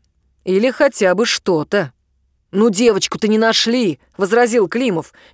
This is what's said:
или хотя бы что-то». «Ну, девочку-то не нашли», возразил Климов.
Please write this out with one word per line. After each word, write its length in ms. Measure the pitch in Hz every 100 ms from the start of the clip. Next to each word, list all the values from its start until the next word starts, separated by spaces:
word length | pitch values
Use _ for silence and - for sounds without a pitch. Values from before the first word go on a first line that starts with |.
| _ _ _ _
или 260 | - 185 247
хотя 440 | - 277 - 190
бы 100 | 180
что-то». 680 | 233 - - 165 147 202 143 - _ _ _ _ _
«Ну, 180 | 190 226
девочку-то 600 | 190 240 196 - - 214
не 100 | 220
нашли», 640 | 226 214 226 247 208 143 _ -
возразил 520 | 185 233 226 240 185
Климов. 440 | 233 254 165 - - -